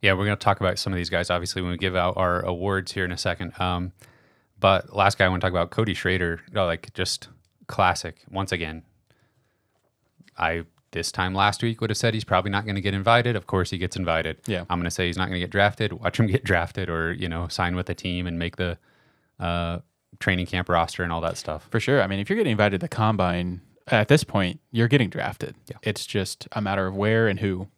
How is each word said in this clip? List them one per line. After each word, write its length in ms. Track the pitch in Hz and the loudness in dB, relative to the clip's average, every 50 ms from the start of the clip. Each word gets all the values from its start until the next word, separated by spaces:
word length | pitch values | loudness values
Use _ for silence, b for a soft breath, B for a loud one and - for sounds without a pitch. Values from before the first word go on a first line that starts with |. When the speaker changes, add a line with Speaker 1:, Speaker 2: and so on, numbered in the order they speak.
Speaker 1:
Yeah, 140 | - 101 95 | 6 6 4
we're 100 | 92 98 | 4 4
gonna 100 | 104 104 | 0 0
talk 240 | 98 - 107 98 - | 2 2 2 2 4
about 220 | 98 92 87 - | 2 0 0 0
some 120 | - - 95 | -4 -4 -2
of 40 | |
these 140 | 90 87 85 | -4 -4 -2
guys, 200 | 90 87 87 - | -2 -2 0 0
obviously, 320 | 87 87 87 90 - 95 90 | -2 -2 -2 -4 -6 -4 -4
when 80 | 87 | -4
we 60 | 90 | -4
give 180 | 85 95 95 90 | -2 -2 -2 0
out 220 | 92 87 90 92 | 0 0 0 0
our 240 | - 92 90 87 90 90 | 0 0 0 0 0 0
awards 480 | 92 90 85 90 101 98 95 92 - | -2 -4 -2 -2 -2 -2 -2 -4 -4
here 140 | - 98 95 | -6 -4 -4
in 80 | 90 90 | -4 -4
a 40 | |
second. 360 | 85 - 98 87 - 92 85 - - | -4 -2 -4 -4 -4 -6 -10 -6 -4
Um, 320 | 92 92 90 90 90 90 - b b b b b b b b b b b b _ | -2 -2 0 -2 -4 -6 -8 b b b b b b b b b b b b _
but 340 | - 98 98 92 - - - | 4 4 4 4 2 -4 0
last 200 | 101 98 98 101 | 2 2 2 4
guy 100 | - 98 | 4 2
I 20 | 92 | 2
wanna 100 | 92 90 | 4 2
talk 120 | 90 95 90 | 0 0 0
about, 180 | 90 85 87 | 0 -2 -2
Cody 240 | - - 110 110 87 | 0 -2 0 0 -2
Schrader, 460 | - - 92 92 92 87 85 85 82 - - - | -2 0 0 0 0 0 -2 -4 -6 -10 -8 -2
oh, 80 | 104 95 | -2 0
like, 280 | 87 82 82 - - - | 0 0 -4 -6 -14 -6
just 360 | - 95 - - - - - - _ _ _ _ _ - _ | -6 -4 -4 -4 -8 -8 -16 -20 _ _ _ _ _ -18 _
classic. 480 | - - 101 90 90 - - 85 82 _ _ - | -2 2 2 2 2 0 -4 -10 -12 _ _ -10
Once 220 | - 95 95 95 | -6 -6 -4 -4
again, 320 | - 87 82 78 80 80 80 _ _ _ _ _ _ _ _ _ _ _ _ _ _ _ _ _ _ _ _ _ _ _ _ _ _ _ - _ _ | -4 -4 -4 -6 -8 -10 -14 _ _ _ _ _ _ _ _ _ _ _ _ _ _ _ _ _ _ _ _ _ _ _ _ _ _ _ -20 _ _
I, 280 | - 85 80 82 85 82 _ _ _ _ _ | -2 -2 0 0 -2 -6 _ _ _ _ _
this 220 | - 82 82 - - | -6 -6 -6 -4 -2
time 240 | - 92 92 92 | -2 -2 0 2
last 260 | 95 98 104 101 - - | 2 2 2 2 0 -2
week, 180 | 117 113 - | -2 -2 -2
would 80 | - 110 | -2 -4
have 60 | 110 | -2
said 180 | - - 117 107 | 0 0 0 0
he's 100 | 110 107 | 0 -2
probably 260 | - - 92 92 104 | 2 2 2 2 2
not 160 | 98 101 107 | -2 -2 -2
gonna 140 | 110 101 98 | -2 -4 -2
get 140 | 90 98 95 | -2 -2 -2
invited. 420 | 98 98 113 117 120 120 120 117 | 0 2 4 4 4 4 2 -2
Of 100 | 104 85 | -2 -4
course, 240 | - - 95 92 - | 0 0 0 2 0
he 80 | - 87 | -2 -4
gets 160 | 85 87 - | -4 -4 -4
invited. 440 | - 92 82 82 82 80 80 78 - _ - | -4 -2 0 0 0 0 -2 -6 -8 _ -4
Speaker 2:
Yeah. 160 | 107 90 87 - | -4 -4 0 0
Speaker 1:
I'm 120 | 87 87 | 0 0
gonna 100 | 85 87 | 0 -2
say 160 | 82 - 92 | -2 0 -2
he's 100 | 87 85 | -2 0
not 100 | 95 92 | -2 -2
gonna 120 | 90 92 90 | -2 -2 -4
get 120 | 85 76 | -4 -2
drafted. 420 | - 101 101 104 104 - 110 101 90 | 2 4 4 4 4 2 -2 -2 -2
Watch 260 | 85 - 90 - - | -2 -4 -4 2 2
him 80 | 120 | 2
get 160 | 107 92 85 - | 2 2 0 2
drafted 480 | - 92 85 85 85 - - 95 85 | 2 2 2 2 0 -4 -6 -6 -4
or, 220 | 85 82 82 82 87 | -2 -2 -2 -2 -4
you 160 | - 90 85 | -4 -4 -4
know, 180 | 82 82 87 | -4 -4 -6
sign 300 | 85 - - 90 87 90 | -6 -2 -2 -2 0 0
with 120 | 90 90 - | -2 -2 -4
a 60 | 87 | -6
team 320 | - - 92 90 90 90 | -6 -6 -6 -4 -4 -4
and 100 | 90 85 85 | -4 -4 -4
make 160 | 85 85 - | -4 -6 -4
the, 220 | - 92 87 85 - b b b b b b b b b b b _ | -4 -4 -4 -4 -8 b b b b b b b b b b b _
uh, 400 | 92 87 85 85 85 85 85 85 - _ _ _ _ _ - - | -4 -2 -2 -2 -2 -4 -4 -6 -10 _ _ _ _ _ -16 -4
training 280 | - - 95 90 90 | -2 0 0 0 0
camp 220 | 87 - 90 87 - | -2 -2 -4 0 2
roster 360 | 90 85 82 - - - 92 | 2 2 2 2 -2 -6 -4
and 80 | 85 85 | -4 -2
all 80 | 82 | -2
that 160 | 82 82 85 | -2 -4 -6
stuff. 320 | - - - 78 78 - - | -6 -8 -8 -8 -8 -10 -4
Speaker 2:
For 80 | - 117 | -4 -2
sure. 240 | - - 139 143 101 | 2 4 4 4 4
I 60 | 95 | 2
mean, 100 | 95 95 | 0 -4
if 100 | 98 - | -2 -2
you're 80 | 196 | 0
getting 140 | 226 220 156 | 0 2 0
invited 300 | 113 101 107 104 98 95 | 2 4 4 2 2 0
to 40 | 90 | -4
the 20 | 85 | -4
combine, 720 | - - 107 110 110 98 92 90 87 87 87 90 90 90 - _ _ _ _ | -2 0 2 2 4 2 2 0 0 0 -2 -4 -6 -8 -10 _ _ _ _
at 220 | - - 113 104 - | 0 2 2 6 6
this 160 | 143 156 - | 4 4 4
point, 340 | - - 104 95 90 87 - _ _ - | 2 -2 0 0 0 -2 -6 _ _ 0
you're 160 | 113 117 117 | 2 2 4
getting 220 | 135 139 123 90 | 4 4 4 2
drafted. 440 | - - - - 101 - - - - _ _ - | -2 -4 -4 -4 -6 -6 -10 -10 -10 _ _ -18
Speaker 1:
Yeah. 60 | - - - | -18 -8 -6
Speaker 2:
It's 240 | 110 104 - - | -6 -4 -4 -8
just 420 | - - 101 95 92 - _ - - | -4 -2 -2 -2 -2 -6 _ -14 -8
a 100 | - - | -6 -4
matter 280 | 107 98 98 98 95 92 | -2 -2 0 0 -2 -2
of 80 | 95 | -2
where 320 | 98 101 107 110 113 113 110 | 0 2 2 4 4 4 2
and 100 | 98 92 | 2 0
who. 300 | 110 101 95 90 95 104 _ | 0 -2 -2 -2 -6 -10 _